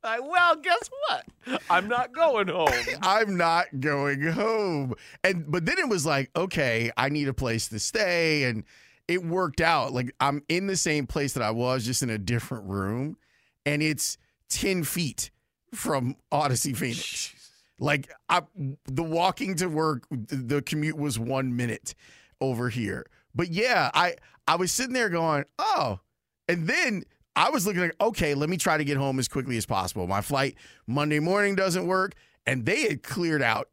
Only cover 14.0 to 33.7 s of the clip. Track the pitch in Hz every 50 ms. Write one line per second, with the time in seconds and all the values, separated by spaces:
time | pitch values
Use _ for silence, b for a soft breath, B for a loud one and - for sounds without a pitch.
14 | - - - _ _ _ _ _ _ _ - - - 196 190 180 156 - - 175
15 | 170 131 107 - - - _ _ _ _ _ _ _ _ - - - 247 151 135
16 | 120 123 - _ _ _ - 143 151 143 127 120 - 147 127 127 151 123 117 -
17 | - - - - - - - b b b b b b b b b - 147 147 143
18 | 131 - 160 - _ - 170 180 - _ _ 196 143 135 135 _ _ - 131 143
19 | 170 160 160 165 175 185 180 - 285 185 190 156 185 180 151 156 160 156 147 123
20 | - _ - 120 107 - 147 135 127 117 143 143 - - 156 151 151 156 156 156
21 | 143 147 113 110 113 123 131 131 135 131 123 120 120 120 110 - _ - - b
22 | b b b b b b b b 135 135 123 113 123 123 107 123 113 101 92 -
23 | - _ _ _ _ _ _ - 180 175 160 190 220 262 240 185 143 120 - -
24 | 175 180 - - b b b b _ - 160 170 185 175 - - 262 254 254 254
25 | 233 202 170 170 165 160 151 143 143 _ _ - 349 440 403 - 147 120 98 90
26 | _ _ _ _ _ _ _ _ _ - 175 175 160 170 269 339 359 262 214 180
27 | - _ _ _ _ _ _ 196 220 262 311 254 175 208 196 175 180 165 - _
28 | 196 226 208 - 175 151 143 139 147 156 185 170 - - 160 156 151 139 147 135
29 | 139 139 131 131 123 - - 143 127 135 123 113 104 - 117 95 92 92 - -
30 | 90 87 98 101 98 - 139 135 139 139 - b b b b b b - 120 143
31 | 147 151 151 151 151 170 190 208 202 202 196 190 190 190 165 185 180 175 185 185
32 | 185 202 - b b b b b _ - 135 127 113 131 196 285 302 220 165 113
33 | - - - - 175 165 156 147 131 113 110 107 131 _